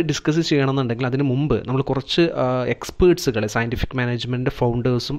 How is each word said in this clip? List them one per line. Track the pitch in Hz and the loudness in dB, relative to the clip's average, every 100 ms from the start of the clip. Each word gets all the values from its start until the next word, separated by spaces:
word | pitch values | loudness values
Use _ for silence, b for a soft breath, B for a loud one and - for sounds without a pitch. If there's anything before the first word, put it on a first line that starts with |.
| 160 | 4
ഡിസ്കസ് | 143 - 156 160 | -2 0 0 2
ചെയ്യണമെന്നുണ്ടെങ്കിൽ | 147 135 135 127 113 127 | 2 2 0 0 -2 -2
അതിന് | 131 143 | 0 0
മുമ്പ് | 127 147 113 87 | 2 2 0 0
നമ്മൾ | 131 139 | -2 0
കുറച്ച്, | 135 - - 170 139 | -2 -2 0 0 2
ആ, | 127 127 123 | 0 0 -2
എക്സ്പേർട്സുകളെ, | 120 - - 180 170 - 110 107 | -4 -6 2 4 4 2 -2 -2
സയന്റിഫിക് | 120 117 113 - 131 | -2 -2 -2 -4 -2
മാനേജ്മെന്റ് | 123 120 117 123 127 - | -2 -2 -2 -2 -2 0
ഫൗണ്ടേഴ്സും | 120 120 123 123 - | 0 0 0 0 -2